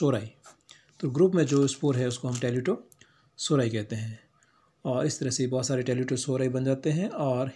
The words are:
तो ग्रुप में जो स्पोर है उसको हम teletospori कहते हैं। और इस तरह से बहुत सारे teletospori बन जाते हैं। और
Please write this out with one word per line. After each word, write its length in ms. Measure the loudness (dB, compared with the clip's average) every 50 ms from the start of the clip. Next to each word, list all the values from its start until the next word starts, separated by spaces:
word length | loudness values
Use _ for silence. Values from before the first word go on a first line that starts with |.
| 2 2 2 0 -2 -6 -12 _ -20 -20 -20 _ _ _ -20 -20 _ _ _ -8
तो 100 | -6 -2
ग्रुप 260 | 2 4 4 4 6
में 100 | 4 2
जो 220 | 4 4 4 4 4
स्पोर 300 | 2 0 0 0 2 2
है 100 | 0 0
उसको 200 | -2 -4 -6 -6
हम 120 | -4 -2
teletospori 1300 | -2 -2 -2 0 0 0 -2 -2 -4 -10 -20 -20 -20 _ _ _ _ _ _ -10 -2 0 2 2 2 2
कहते 240 | 0 -2 -4 -4 -6
हैं। 240 | -6 -6 -8 -8 -12 -16 _ _ _ _ _ _ _ _ _ _ _ -6
और 200 | -2 -2 0 0
इस 140 | -2 -2 -2
तरह 100 | -4 -4
से 180 | -2 -2 -2 0
बहुत 200 | 0 -2 -2 0
सारे 160 | -2 0 0
teletospori 640 | 0 0 0 0 0 -2 -2 -2 -2 -2 0 0 0
बन 180 | 0 0 0
जाते 260 | 0 0 0 0 0
हैं। 180 | 0 0 -2 -2
और 420 | -4 -2 -2 0 0 0 -2 -4 -6